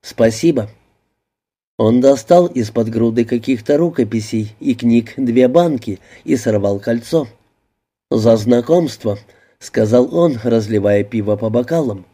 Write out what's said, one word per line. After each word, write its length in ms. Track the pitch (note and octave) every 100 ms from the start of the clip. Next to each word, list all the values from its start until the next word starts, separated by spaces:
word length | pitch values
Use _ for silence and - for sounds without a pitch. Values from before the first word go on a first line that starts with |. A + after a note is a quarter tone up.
«Спасибо». 680 | - - A2+ A2+ E3+ C3+ G#2+ _ _ _ _ _ _ _ _ _ _ -
Он 240 | A2+ B2
достал 460 | C3 C#3 - F3 F3
из-под 420 | B2+ G#2+ A#2+ A2+
груды 340 | A2+ A#2 A2+
каких-то 540 | A2+ B2 A2+ B2+ - D3
рукописей 800 | E3+ D#3+ A2 A2+ G#2+ A2+ G#2+ -
и 160 | - A#2+
книг 380 | A#2+ A#2 A#2 -
две 320 | B2+ A#2 B2+
банки 520 | C3+ F3 C3+ A2 F#2+ _ - -
и 100 | C#3
сорвал 440 | A#2+ G#2+ G2+ G2+
кольцо. 480 | A2 A#2 A#2 E3 B2 _ _ _ _ _ _ _ _
«За 240 | A2+ A2 A2+
знакомство», — 840 | G#2+ A#2+ A#2+ E3+ D#3 - A2 G2+ _ _ _ _
сказал 540 | - - G#2+ A#2+ B2+
он, 240 | E3 E3+ A#2+
разливая 600 | A#2 A#2 G#2 G#2+ G2+ G2+
пиво 340 | G#2 A#2 G2+ G#2
по 120 | A2+
бокалам. 560 | A2+ B2 E3 C3+ G2+ F2+